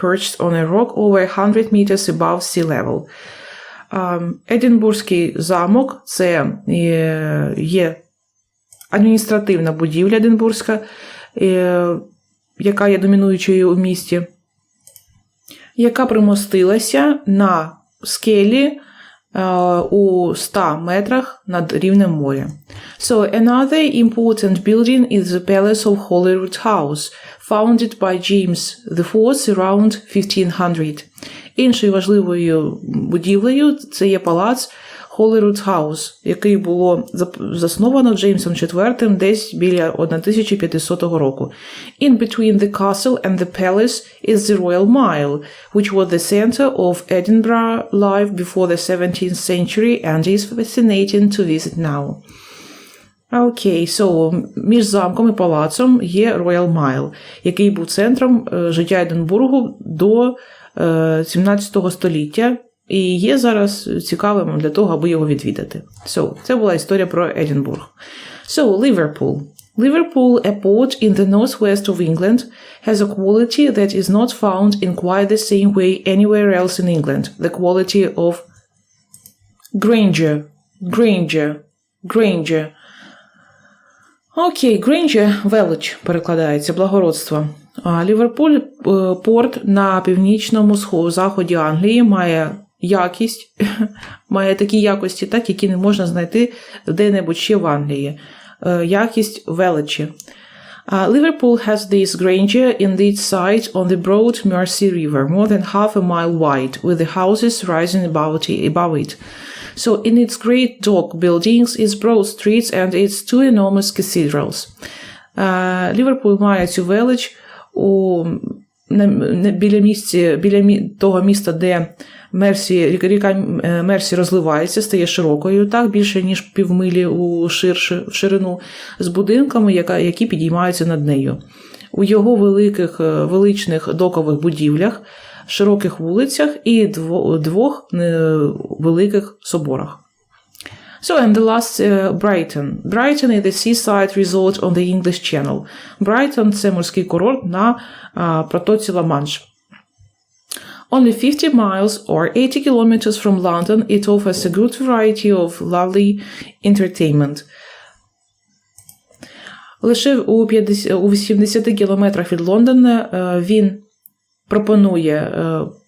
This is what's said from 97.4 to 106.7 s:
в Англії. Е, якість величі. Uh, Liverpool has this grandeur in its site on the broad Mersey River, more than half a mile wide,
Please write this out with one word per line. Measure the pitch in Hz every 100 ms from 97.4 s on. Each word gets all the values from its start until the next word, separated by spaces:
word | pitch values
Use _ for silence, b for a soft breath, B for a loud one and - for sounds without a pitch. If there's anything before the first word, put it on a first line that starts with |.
| - 208
в | 170
Англії. | 143 147 139 139 147 B B B B 180
Е, | 175 170
якість | 196 226 226 214 - -
величі. | 165 185 156 147 - 151 - - B B B B B -
Uh, | 190 190
Liverpool | 269 330 320 240 233 214
has | 214 196
this | 196 190 175
grandeur | 185 190 202 247 254 226
in | 196 190
its | 202 202
site | - 190 180 220 226
on | 190 180
the | 185 185
broad | 202 240 233
Mersey | 202 180 180 - 202
River, | 175 151 143 143
more | 185 214
than | 202 180
half | 202 214
a | 208 175
mile | 170 170 165
wide, | 151 135 131